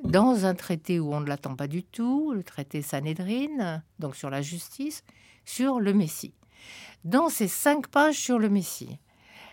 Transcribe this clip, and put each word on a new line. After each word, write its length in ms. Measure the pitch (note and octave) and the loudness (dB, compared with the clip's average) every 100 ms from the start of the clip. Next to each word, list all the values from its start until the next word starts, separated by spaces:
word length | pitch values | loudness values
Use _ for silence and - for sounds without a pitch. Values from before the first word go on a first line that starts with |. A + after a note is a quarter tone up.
dans 420 | C4+ E3 B3+ A#3+ F#3+ | 2 6 6 6 4
un 80 | |
traité 460 | F#3 - E3 - F3 | 0 -2 -4 0 0
où 140 | D3 | 0
on 80 | D3 | 0
ne 60 | C#3+ | -2
l'attend 280 | C#3+ C#3 C3 | -4 -6 -6
pas 120 | C#3+ | -4
du 140 | E3 - | -6 -8
tout, 480 | - A#3+ C#4 D#4 | -4 0 0 0
le 100 | A3 | -4
traité 380 | E3+ - C#3 D3+ | -6 -10 -8 -6
Sanhédrin, 1000 | D3 C#3 D3+ D#3+ F#3 A#3+ D4 D4 F#3 D#3+ - - | -4 -4 -2 -4 -4 -2 -2 -2 -4 -4 -10 -10
donc 180 | D3+ - | -10 -8
sur 120 | C#3+ | -6
la 120 | C#3 | -4
justice, 640 | C#3+ E3+ - - C#4+ D4+ - _ - _ - | -4 -8 -12 -8 -8 -8 -14 _ -20 _ -10
sur 340 | - C4 B3+ | -2 0 2
le 140 | G3+ | 4
Messie. 400 | G3+ D#3+ - - - _ _ - - - - E3 | 4 2 -2 -12 -16 _ _ -20 -20 -20 -14 0
Dans 240 | A#3+ E4 | 2 2
ces 180 | - G3 | 2 -2
cinq 400 | - D4 D4 - | 2 2 2 2
pages 320 | C#4 D4+ D4 | 4 4 4
sur 180 | - A#3+ | 0 2
le 120 | G#3+ | 4
Messie, 500 | G3+ E3 - B2 C#3 _ _ _ - - | 2 0 -6 -12 -14 _ _ _ -20 -20